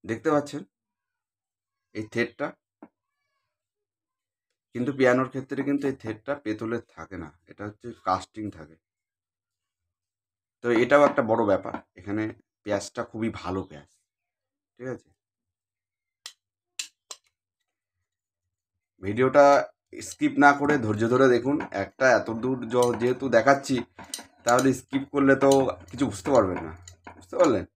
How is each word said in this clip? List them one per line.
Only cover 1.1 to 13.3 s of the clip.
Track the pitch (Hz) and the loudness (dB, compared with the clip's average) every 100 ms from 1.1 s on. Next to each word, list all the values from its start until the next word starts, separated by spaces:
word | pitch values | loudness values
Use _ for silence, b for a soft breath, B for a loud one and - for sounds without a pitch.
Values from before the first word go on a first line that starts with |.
| _ _ _ _ _ _ _ _ 107 | _ _ _ _ _ _ _ _ -14
এই | 107 | -8
থ্রেডটা? | 117 117 _ 147 - _ _ - _ _ _ _ _ _ _ _ _ _ _ _ _ _ _ _ _ _ | -4 -4 _ -10 -10 _ _ -20 _ _ _ _ _ _ _ _ _ _ _ _ _ _ _ _ _ _
কিন্তু | 120 123 135 | -6 -6 2
পিয়ানোর | 127 123 127 | 2 4 0
ক্ষেত্রে | 131 131 135 139 | -6 -10 -6 -4
কিন্তু | 143 139 | -2 -4
এই | 131 | -6
থ্রেডটা | 110 107 - 143 107 | -8 -10 -8 -8 -6
পেতলের | 107 113 113 - - | -6 -6 -8 -10 -20
থাকে | 82 90 | -16 -14
না, | 80 _ _ | -16 _ _
এটা | 82 104 | -14 -14
হচ্ছে | 104 120 113 - | -14 -18 -10 -4
কাস্টিং | 92 - - 107 85 | -4 -4 -12 -12 -12
থাকে। | 76 80 _ _ _ _ _ _ _ _ _ _ _ _ _ _ _ _ _ _ | -20 _ _ _ _ _ _ _ _ _ _ _ _ _ _ _ _ _ _ _
তো | 120 113 | 0 0
এটাও | 120 143 139 | 4 4 4
একটা | 143 113 | 2 -2
বড় | 113 107 | 0 2
ব্যাপার। | 95 113 113 _ - | 0 -2 -14 _ -20
এখানে | 95 104 110 110 _ _ | -8 -6 -6 -10 _ _
পেঁয়াজটা | - 101 - - 120 | -6 -6 -6 -12 -12
খুবই | 110 113 | -6 -8